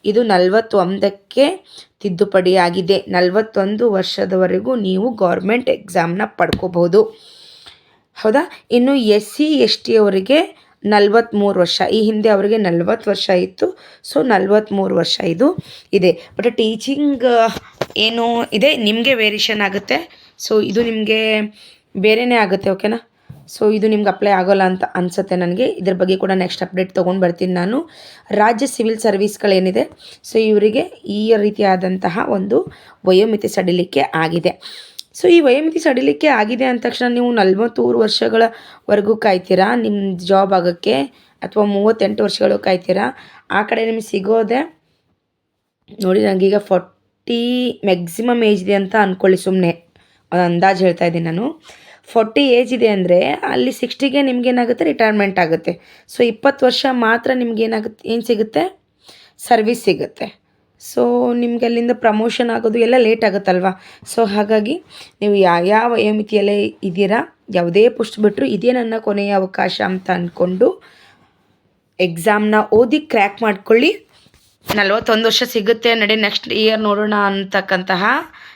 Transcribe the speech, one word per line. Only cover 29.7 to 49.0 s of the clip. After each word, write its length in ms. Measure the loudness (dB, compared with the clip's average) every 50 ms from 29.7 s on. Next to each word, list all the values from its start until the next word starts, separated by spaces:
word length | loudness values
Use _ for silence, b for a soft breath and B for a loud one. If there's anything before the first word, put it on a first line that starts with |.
| 0 -2 -4 -4 B B B B B B _
so 140 | -4 0 0
ಇವರಿಗೆ 400 | 2 4 4 4 4 2 2 0 -2 -4 -8 -14 -10
ಈ 280 | -8 -6 -4 0 2 2
ರೀತಿಯಾದಂತಹ 840 | 2 2 0 0 0 2 2 2 2 0 -2 -4 -2 -4 -4 -2 -2 -2 -2
ಒಂದು 300 | -2 -2 -2 0 0 0 0 B B B B B B B 0
ವಯೋಮಿತಿ 420 | 4 4 4 4 4 0 -2 -2 -2
ಸಡಿಲಿಕೆ 520 | -2 -2 0 0 0 0 -2 -2 0 -2 -2 0 0
ಆಗಿದೆ. 380 | -2 -2 0 -2 -2 -2 -2 -4 B B B B B B B B B B B _
So 140 | -2 2 6
ಈ 120 | 6 6
ವಯೋಮಿತಿ 380 | 6 4 2 2 0 -2 -4 -2
ಸಡಿಲಿಕೆ 480 | -2 0 0 0 0 0 0 0 0
ಆಗಿದೆ 380 | 2 2 2 0 -2 -2 -2 -2
ಅಂದ 160 | -2 -2 -2
ತಕ್ಷಣ 260 | -4 -6 -4 -2 -2 -2 0
ನೀವು 200 | 0 0 0 2
ನಲವತ್ತೂರು 680 | 2 2 2 2 2 0 -2 -2 0 0 0 2 2
ವರ್ಷಗಳವರೆಗೂ 1160 | 2 0 0 0 -2 0 2 2 2 2 0 -6 -18 -20 -20 -14 _ 0 0 0 2 0 0
ಕಾಯ್ತೀರಾ 580 | 0 2 0 0 0 0 0 2 2 2 2 2
ನಿಮ್ಮ 420 | 0 0 -2 -2 -2 -2 -4 -6 -6
ಜಾಬ್ 340 | -2 0 2 2 2 2 0
ಆಗೋಕ್ಕೆ, 440 | 0 0 0 -2 -2 -2 -2 0 0 -2 -4 b b b b b b -14
ಅಥವಾ 220 | -6 -2 0 0
ಮೂವತ್ತೆಂಟು 580 | 0 0 0 2 0 2 2 0 -2 -2 -2 -2
ವರ್ಷಗಳು 360 | -4 -2 0 0 0 0 0
ಕಾಯ್ತೀರಾ? 480 | 0 -2 -2 -2 -2 -2 -2 -2 -2 -4 B B B B B B B _
ಆ 120 | -2 -2 -2
ಕಡೆ 240 | 0 -2 -2 -2
ನಿಮ್ಗೆ 160 | -2 -4 -6 -6
ಸಿಗೋದೆ 580 | -6 -6 -4 -2 0 0 0 0 0 -2 -2 -4 -6 -10 _ _ _ _ _ _ _ _ _ _ _ _ _ _ _ _ _ _ _ _ _ _ _ -12 -6 -2
ನೋಡಿ, 180 | 0 2 2
ನನಗೀಗ 360 | 2 2 2 2 2 2 2 0
ಫಾರ್ಟಿ 840 | 0 0 0 0 -2 -4 _ _ _ _ _ _ _ -6 -4 -4 -2 -2 -2 -2 -2 -4 -6 -4 -2
ಮ್ಯಾಕ್ಸಿಮಮ್ 600 | 0 0 0 -2 -8 -8 -6 -2 -2 0 0 2
ಏಜ್ 180 | 2 0 0 0
ಇದೆ 120 | -2 -2
ಅಂತ 200 | -2 -2 -2 0
ಅಂದ್ಕೊಳ್ಳಿ 400 | 0